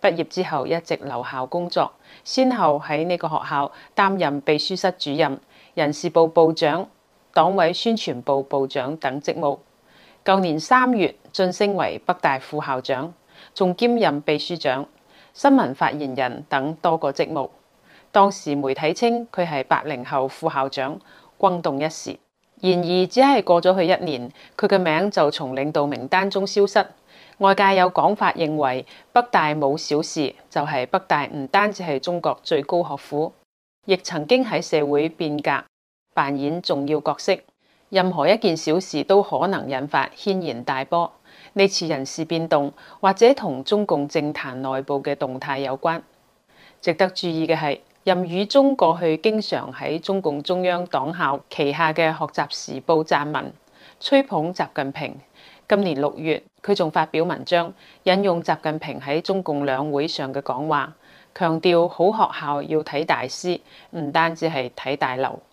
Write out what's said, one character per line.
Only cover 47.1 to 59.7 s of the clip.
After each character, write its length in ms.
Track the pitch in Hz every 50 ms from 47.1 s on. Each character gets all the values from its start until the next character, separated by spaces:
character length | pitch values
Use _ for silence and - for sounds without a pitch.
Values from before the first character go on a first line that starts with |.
| 185 - - 175
意 180 | 165 160 160 160
嘅 100 | 160 151
係， 220 | 156 147 139 - _ _ _ _ _
任 240 | 196 185 180 185 175
宇 180 | 165 185 208
中 300 | 214 - 277 277 277 269
過 220 | 262 202 165 165 175
去 180 | 175 165 156 156
經 240 | - 220 214 220
常 320 | 208 - - 135 - - 127
喺 260 | - 139 147 151 165
中 220 | 156 - 196 196
共 200 | 190 160 143 147 143
中 200 | - 180 180 185
央 220 | 180 175 175 180
黨 300 | - - 143 131 143 180 175
校 220 | 170 143 135 143 - _
旗 240 | - - 156 139 143
下 180 | 151 165 160
嘅 200 | 160 165 165 160 160
學 100 | 156 165
習 200 | 147 - - 151 147
時 320 | - - - - - 135
報 220 | - - 170 160 160
撰 280 | - 185 147 147 147
文， 200 | 151 135 - 139 - _ _ _ _ _ - - - _
吹 220 | - - - 277
捧 320 | 269 269 - 165 151 170 185
習 140 | - 165 147 _
近 180 | - 143 135
平。 240 | 139 - 156 127 - 135 - _ _ _ - - - - _
今 160 | _ 214 202
年 140 | 202 185 156
六 180 | 135 143 147 - -
月， 260 | 165 160 151 - - _ _ _
佢 140 | _ - 202
仲 160 | - 180 156
發 140 | 156 170 156
表 180 | 156 - 160 160
文 220 | 180 160 - -
章， 280 | - 180 170 170 175 196 _ - - - _ _
引 180 | 190 185 190
用 220 | 202 202 175 170 156
習 140 | - 165 156
近 160 | - 156 151 156
平 220 | - 151 135 -
喺 220 | 131 139 143 160
中 200 | 170 - 190 190
共 240 | 180 - 151 143 143
兩 240 | 139